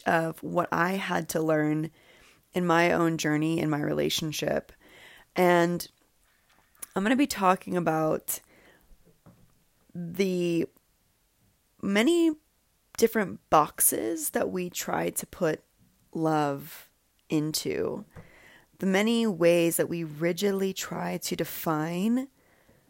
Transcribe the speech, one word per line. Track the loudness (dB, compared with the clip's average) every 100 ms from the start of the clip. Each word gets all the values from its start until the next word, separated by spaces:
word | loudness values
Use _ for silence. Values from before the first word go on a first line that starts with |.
| 2
of | 2 0 -6
what | -4 -2 0
I | 0 0
had | -2 -2 -4 -2
to | -2
learn | 2 2 2 0 -2 _ _ -20 -20 _ _ -2
in | 2
my | 4 4
own | 4 2 0
journey | 0 0 0 -2
in | -2
my | -2
relationship. | -2 -2 0 -2 -4 -4 -2 -2 -6 -20 -20 -20 -20 -20 _ 2
And | 4 6 4 0 -8 _ _ _ _ _ _ _ _ -20 -8 -2
I'm |
gonna | 2 2
be | 0
talking | 2 2 2 0 -2
about | 0 0 0 -2 -6 -10 _ _ -20 _ -20 -20 _ _ -20 -20 _ _ _ _ _
the | -12 -8 -2 0 0 0 0 -2 _ _ _ _ _ _ _ _ _ _ -8
many | -2 2 4 4 2 0 _ _ _ _ _ 0
different | 2 2 -4 -6 2
boxes | 4 4 0 0 0 -4 -4 -4
that | -4 -2
we | -4 -6
try | -6 -4 -4 -4
to | -6 -10
put | -2 -2 -2 _ _ _ _ _
love | -2 0 0 0 -4 -10 -18 -20 _ _ _ -2
into, | -2 0 -4 -4 -2 -4 -6 -12 -20 -20 -20 -20 -20 _ -4
the | 0
many | 2 2 2 0
ways | 4 4 6 4 2
that | -2
we | -4
rigidly | -6 -2 -2 0 -2 0 -2
try | -4 -8 -6 -6 -6
to | -6
define | -6 -6 -4 -2 -2 -2 -2 0 0 -2 _ _ _ _ _